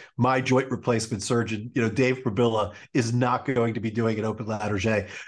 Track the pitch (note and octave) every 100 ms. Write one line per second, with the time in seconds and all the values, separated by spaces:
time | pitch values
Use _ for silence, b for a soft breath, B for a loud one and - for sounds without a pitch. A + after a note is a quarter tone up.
0 | B - B2 C3 B2+ B2+ C3+ A2+ - A#2
1 | - G#2 - A#2+ G2+ G#2+ A#2 - A2+ G#2
2 | B2+ B2+ B2 G2+ A#2+ A2 G2 B B D3
3 | A#2 A#2+ B2 B2 - B2+ A#2 A2+ A2 G#2
4 | A2+ A2 A2 G#2+ A2 G#2+ G#2 G2+ G#2+ G#2+
5 | G2 B